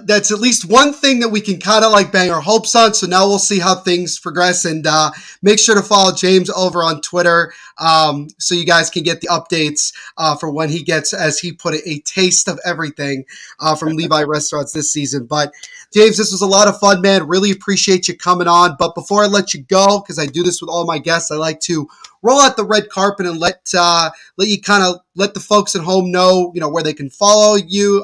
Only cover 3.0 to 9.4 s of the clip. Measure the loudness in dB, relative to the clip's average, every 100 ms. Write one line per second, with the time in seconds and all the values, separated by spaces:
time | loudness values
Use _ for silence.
3 | -2 2 2 0 0 0 0 -2 -2 -2
4 | -4 -8 -8 0 0 0 -4 -4 0 0
5 | 0 -4 -20 -2 2 2 4 2 2 2
6 | 2 2 2 2 2 -2 -2 0 -2 -4
7 | -4 0 2 2 0 -8 -20 -4 2 4
8 | 2 -2 -10 _ -4 -4 2 2 0 -4
9 | -4 -6 -4 -4